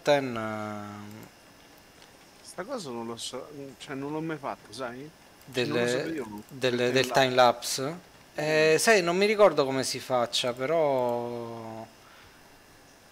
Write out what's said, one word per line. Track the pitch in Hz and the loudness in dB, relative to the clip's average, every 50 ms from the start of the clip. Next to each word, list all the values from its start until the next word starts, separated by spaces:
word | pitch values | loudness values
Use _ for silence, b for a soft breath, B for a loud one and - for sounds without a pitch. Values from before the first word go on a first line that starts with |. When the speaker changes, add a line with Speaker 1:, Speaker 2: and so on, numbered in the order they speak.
| - | 2
Speaker 1:
ten, | 151 147 139 135 131 117 | 2 2 2 2 -2 -4
ehm. | 113 110 110 107 107 107 107 104 104 104 104 104 104 104 107 107 110 113 - - - - - - - - - - - - - - - - - - - - - - - | -6 -6 -6 -6 -6 -6 -8 -8 -10 -12 -12 -14 -14 -16 -16 -16 -18 -18 -20 -20 -20 -20 -20 -20 -20 -20 -20 -20 -20 -20 -20 -20 -20 -20 -20 -20 -20 -20 -20 -20 -20
Speaker 2:
Sta | - - - - 185 | -20 -14 -12 -12 -10
cosa | 240 285 240 165 135 | -8 -10 -10 -8 -8
non | 117 117 117 | -8 -8 -8
lo | 117 117 | -8 -10
so, | 113 - - 131 127 160 151 151 139 139 139 127 | -10 -10 -10 -10 -12 -12 -14 -14 -16 -16 -16 -16
cioè | - - 151 139 | -16 -14 -12 -10
non | 135 139 143 151 | -8 -8 -6 -6
l'ho | 156 | -6
mai | 160 160 156 | -6 -6 -8
fatto, | 143 139 120 101 - - - | -6 -8 -8 -8 -10 -12 -16
sai? | - 123 135 117 120 127 147 156 - _ - - - - - | -12 -10 -10 -10 -10 -12 -14 -16 -18 _ -20 -20 -20 -20 -20
Speaker 1:
Del, | 139 120 127 123 - | -6 -4 -2 -2 0
Speaker 2:
Non | - 120 | 0 0
lo | 120 | 0
sapevo. | 120 123 135 156 165 165 147 120 110 104 104 - | 0 0 -2 -2 -4 -6 -6 -8 -10 -12 -16 -16
Speaker 1:
del, | - 147 127 127 127 120 | -16 -6 -2 0 0 2
Speaker 2:
Del | 123 123 123 120 | 2 2 2 2
Speaker 1:
del | 135 127 127 | 2 2 2
Speaker 2:
time | - 143 131 | 4 2 4
Speaker 1:
time | 127 123 | 4 6
lapse? | 127 127 120 117 - - - - - 131 147 170 180 - - - - - - - | 8 8 8 6 4 -2 -6 -4 -4 -4 -6 -6 -10 -14 -20 -20 -20 -20 -14 -8
Eh, | - 151 156 156 156 156 156 160 156 | -6 -2 0 2 4 6 6 6 6
sai, | - 233 220 196 170 | 6 6 6 6 4
non | 170 170 | 2 2
mi | 185 202 | 2 2
ricordo | 208 220 202 208 185 151 151 139 | 2 6 6 6 8 8 4 2
come | 131 135 135 120 | 2 0 0 -2
si | - - 123 | -2 -4 -6
faccia, | - - 131 123 117 117 - - - 123 120 | -4 -2 0 0 0 0 0 -2 -2 -2 -2
però. | 127 131 139 165 170 156 143 135 127 123 120 120 120 120 120 120 120 117 117 117 113 113 113 113 113 113 - - B B B B B B B B B B B - - - - - - - - - - - - | -2 -2 0 0 2 2 2 2 2 2 0 0 -2 -4 -6 -6 -8 -8 -10 -10 -12 -12 -12 -12 -12 -14 -16 -18 B B B B B B B B B B B -20 -20 -20 -20 -20 -20 -20 -20 -20 -20 -20 -20